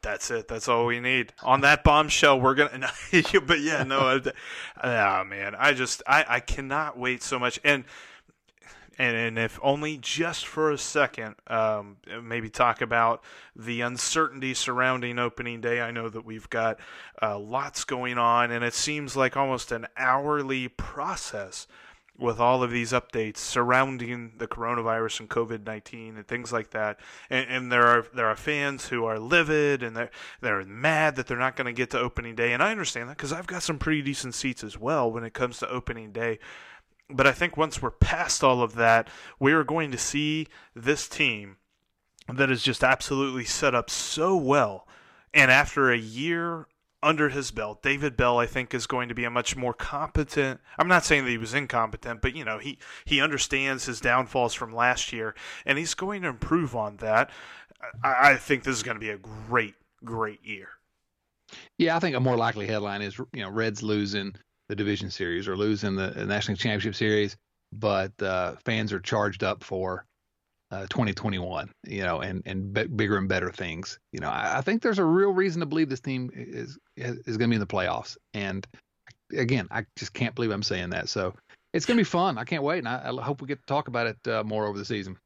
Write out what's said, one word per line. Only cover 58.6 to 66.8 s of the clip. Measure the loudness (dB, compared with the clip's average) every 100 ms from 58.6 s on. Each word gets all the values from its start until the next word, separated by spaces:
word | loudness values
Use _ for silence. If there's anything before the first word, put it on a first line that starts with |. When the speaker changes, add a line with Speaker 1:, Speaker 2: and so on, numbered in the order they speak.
Speaker 1:
this | 0
is | -2
gonna | -2 -6
be | -6
a | -8
great, | -10 -14 0 2 2 -6 _ _
great | -10 -6 -6 -6
year. | -12 -12 -14 -20 _ _ _ _ _ _ _ -20 -20 _
Speaker 2:
Yeah, | 2 2
I |
think | 0 2
a |
more | 2 4
likely | 2 0 -2
headline | -2 -2 -4
is, | -6 -8 -12
you | -8
know, | -6
Reds | -2 -2 -2
losing | -2 0 0 -2 -6 -10 _ _ _
the |
division | -4 -2 -2 -4
series | -6 -4 -2 -4
or | -2
losing | 0 0 0
the, | -2 -4
the | -4 -2
National | -2 -2 -2
Championship | -2 -2